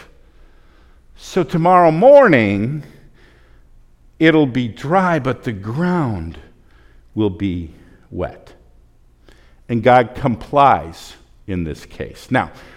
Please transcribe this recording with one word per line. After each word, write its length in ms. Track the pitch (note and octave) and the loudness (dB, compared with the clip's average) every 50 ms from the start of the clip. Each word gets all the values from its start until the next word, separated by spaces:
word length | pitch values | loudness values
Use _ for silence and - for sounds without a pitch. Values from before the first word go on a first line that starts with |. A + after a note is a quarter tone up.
| - _ _ _ _ _ _ _ - _ _ _ _ _ _ _ _ _ _ _ _ _ - | -20 _ _ _ _ _ _ _ -20 _ _ _ _ _ _ _ _ _ _ _ _ _ -20
So 260 | - - - - F#3+ E3+ | -20 -16 -8 -4 -4 -4
tomorrow 480 | - - E3 D#3+ F3 F#3 F3+ F3 E3 | -2 -4 -2 0 2 4 4 4 4
morning, 920 | D#3 D#3+ G#3 C4+ C#4+ C#4 C4+ A3 D#3 B2 A2 G2+ G2+ G2+ G#2+ B2 D3+ D3+ C#3+ - - - - - _ _ _ _ _ _ _ _ _ _ _ _ _ - _ _ _ _ _ _ _ - | 2 4 6 6 8 8 6 6 4 2 2 0 0 -2 -4 -4 -6 -10 -12 -16 -20 -20 -20 -20 _ _ _ _ _ _ _ _ _ _ _ _ _ -20 _ _ _ _ _ _ _ 0
it'll 280 | D#3+ E3 D#3 D#3 D3+ | 2 2 4 2 2
be 220 | C3 A2+ B2+ B2 A2+ | 0 -2 -4 -6 -6
dry, 500 | G2+ - - C#3 E3+ F#3+ F#3 F3+ E3+ D#3 | -8 -10 -8 -2 -2 0 0 0 -2 -2
but 240 | B2 C3+ B2 - - | -4 -6 -6 -6 -8
the 80 | C3 | -10
ground 840 | A2 F#2+ F#2+ G#2+ A#2+ D3 F3 F3+ F3+ F3 D3+ A#2+ G#2+ F2+ E2 E2 D2+ - - - _ _ _ _ _ _ _ _ _ _ _ _ - | -10 -10 -10 -10 -6 -4 -4 -2 -2 -2 -4 -4 -6 -8 -8 -12 -14 -16 -20 -20 _ _ _ _ _ _ _ _ _ _ _ _ -6
will 140 | G#2+ A2 G#2 | -4 -4 -4
be 420 | F#2 F2+ G2 G2 F2 F2 E2+ D2+ - - - _ _ _ _ - | -4 -4 -6 -6 -6 -6 -10 -12 -18 -20 -20 _ _ _ _ -16
wet. 440 | G2 F2+ E2+ - - - - - - _ _ _ _ _ _ _ _ _ _ _ _ _ _ - - _ _ _ _ _ _ | -10 -10 -10 -10 -10 -16 -20 -20 -20 _ _ _ _ _ _ _ _ _ _ _ _ _ _ -20 -20 _ _ _ _ _ _
And 160 | - A#2+ A#2 G#2+ | -6 -4 0 4
God 320 | B2+ B2 B2+ A#2+ A#2 - | 4 4 4 4 2 -4
complies 1000 | - - C3+ A#2 - - - - C#3 C#3 C3 A2 E2+ D2+ E2 E2 - - - - - _ _ _ _ - | -6 -4 -4 -4 -4 -8 -4 0 2 4 4 4 0 -2 -10 -16 -20 -20 -20 -20 -20 _ _ _ _ -12
in 180 | - F#2+ F2+ E2+ | -8 -6 -6 -6
this 200 | D#2 C#2+ - - | -8 -8 -12 -16
case. 420 | - - - - - - - - - | -20 -14 -14 -14 -14 -14 -18 -10 -4
Now, 220 | B2+ - F#2 D#2 - - - - - | -2 -2 -2 -4 -10 -20 -20 -20 -20